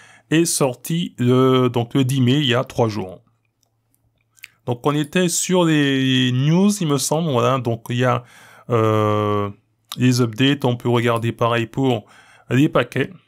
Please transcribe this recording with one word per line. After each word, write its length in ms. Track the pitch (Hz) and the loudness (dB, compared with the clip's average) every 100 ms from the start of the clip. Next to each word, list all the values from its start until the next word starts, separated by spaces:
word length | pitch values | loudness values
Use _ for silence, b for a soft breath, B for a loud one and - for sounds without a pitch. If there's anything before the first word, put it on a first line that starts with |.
| B B B | B B B
est 160 | 151 170 | 0 0
sortie 720 | - 139 123 - 165 - - | 0 -2 -4 -6 -4 -4 -2
le, 520 | 123 127 131 131 127 | 2 4 4 4 2
donc 260 | 120 117 139 | 0 -2 0
le 100 | 127 | 0
dix 160 | 135 | 2
mai, 160 | 120 143 | 2 2
il 80 | 139 | 0
y 80 | |
a 100 | 117 | -2
trois 240 | 131 - 117 | -2 -2 -2
jours. 360 | 104 92 90 _ _ _ _ _ _ _ _ _ _ _ _ B B - | -2 -10 -14 _ _ _ _ _ _ _ _ _ _ _ _ B B -8
Donc 180 | 123 147 | -4 -2
on 80 | |
était 340 | 147 147 185 180 | -2 -2 -2 -2
sur 380 | - - 180 170 | -2 0 2 2
les 640 | 151 143 135 131 127 127 | 2 2 0 0 0 0
news, 400 | 123 143 170 202 202 | 0 2 2 2 0
il 60 | 160 | -2
me 120 | 143 | -2
semble, 320 | - 151 170 | 0 -2 0
voilà, 260 | 123 120 135 | 0 0 0
donc 300 | 120 117 - | -2 -6 -4
il 80 | 123 | -2
y 80 | 127 | 0
a, 180 | 127 123 B B B B | 0 -4 B B B B
euh, 800 | 120 110 107 107 104 104 104 101 101 _ _ - - | 0 2 2 0 0 0 -2 -4 -10 _ _ -14 -2
les 240 | 127 127 | 0 2
updates, 420 | 120 110 135 143 131 | 0 0 0 0 -2
on 120 | 120 | -2
peut 100 | 120 | 0
regarder 440 | 120 117 117 117 | 0 0 -2 -2
pareil 340 | 110 117 117 113 | -2 0 0 -4
pour 400 | - 135 113 - B B B B | -2 -2 -2 -6 B B B B
les 180 | 123 156 | 2 2
paquets. 420 | 160 123 127 139 - | 0 -2 -4 -6 -8